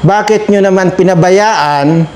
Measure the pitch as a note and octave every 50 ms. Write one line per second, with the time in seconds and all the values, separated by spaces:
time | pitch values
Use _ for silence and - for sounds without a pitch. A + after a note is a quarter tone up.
0 | - C4 - G#3+ - G#3+ A3 G#3 G#3+ - G#3 G3+ G3 G3 F#3+ F#3+ F#3 F3 F3+ -
1 | F3+ F#3+ F#3 E3 F3 F3+ F#3 G3+ G#3 A3 A3 D#3+ D3 D3 D3 C#3+ C#3 D3 E3 E3
2 | E3 D3+ -